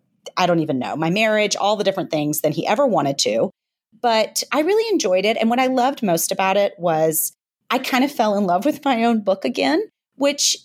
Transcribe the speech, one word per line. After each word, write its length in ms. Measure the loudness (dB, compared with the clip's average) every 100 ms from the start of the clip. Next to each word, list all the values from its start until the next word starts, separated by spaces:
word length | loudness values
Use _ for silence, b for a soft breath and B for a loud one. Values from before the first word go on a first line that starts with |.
| _ _ -10 -2
I 80 | 0
don't 140 | 2
even 180 | 0 -2
know, 180 | -4 -4
my 140 | -2
marriage, 460 | 0 0 2 0 0
all 200 | -2 0
the 80 |
different 280 | -2 -2 -4
things 300 | -4 -2 -2
than 100 | -2
he 160 | -2 -2
ever 180 | 0 2
wanted 320 | 2 0 -2
to. 300 | -2 0 -2 -6 _ _ _ _
But 420 | 0 0 0 -4 -4
I 100 | -2
really 260 | 0 0 0
enjoyed 340 | 0 0 0 2
it. 100 | 0
And 120 | 0
what 100 | 2
I 60 | 0
loved 380 | 2 0 0
most 280 | 0 0 0
about 260 | 0 2 2
it 160 | 0 0
was 560 | 0 2 2 0 -4 _ _ _ -4
I 80 | -4
kind 240 | 0 0
of 80 | 0
fell 260 | 0 0 2
in 80 | 2
love 200 | 2 0
with 200 | -2 0
my 180 | 2
own 180 | 2 2
book 240 | 0 -2 -2
again, 380 | 0 0 0 -2 _ _ -2
which, 400 | 0 0 -2 -2